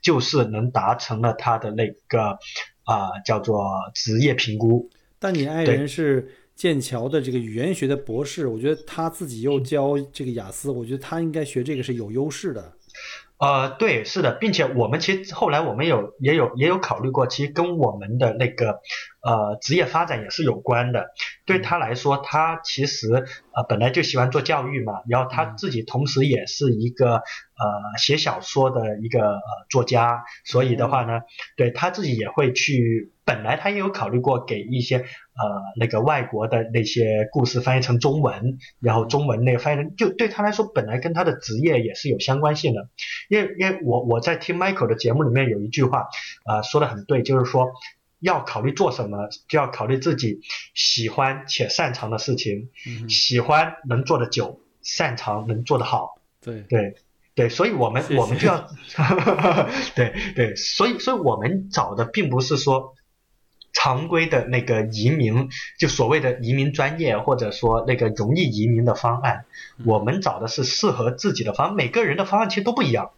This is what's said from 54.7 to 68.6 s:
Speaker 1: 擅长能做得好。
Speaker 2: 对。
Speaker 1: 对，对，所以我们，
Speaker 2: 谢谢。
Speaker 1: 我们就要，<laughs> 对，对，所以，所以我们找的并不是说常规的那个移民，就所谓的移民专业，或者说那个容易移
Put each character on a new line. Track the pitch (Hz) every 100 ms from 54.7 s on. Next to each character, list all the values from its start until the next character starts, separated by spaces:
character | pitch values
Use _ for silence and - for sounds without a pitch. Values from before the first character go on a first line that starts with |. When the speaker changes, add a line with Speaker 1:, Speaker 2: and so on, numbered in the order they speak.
| _
Speaker 1:
擅 | - - 160 120
长 | - 104 110
能 | 110
做 | 120 143
得 | 113
好。 | - - - _ _
Speaker 2:
对。 | - 110 98
Speaker 1:
对， | 113 101 - _ _ _
对， | - 117
所 | - 202
以 |
我 | 185 117
们， | 117
Speaker 2:
谢 | - 139
谢。 |
Speaker 1:
我 | 110
们 | 127
就 | -
要， | 175 - - - - 139 185
<laughs> | 156 196 180 165 151 269 254 -
对， | 117 - 202 -
对， | 113 101
所 | - - 226
以， | 240
所 | -
以 | 254
我 | 147 110
们 | 117 190 190
找 | - - 101
的 |
并 | 117 - 170
不 | 123
是 | 131 143
说 | 139 131 131 - _ _ _ _ _ _ -
常 | - - 131 160
规 | 170 165
的 | 143 113
那 | 123
个 | - 113
移 | 107 107 113
民， | 156 117 110 135 - - -
就 | 151
所 | - 117
谓 | 151
的 | 131 123
移 | 113
民 | 135 139
专 | 143 139 160
业， | 160 104
或 | 104 127
者 | 110
说 | - 113 113 127
那 | 123
个 | 113
容 | 104 107 160
易 |
移 | 160 104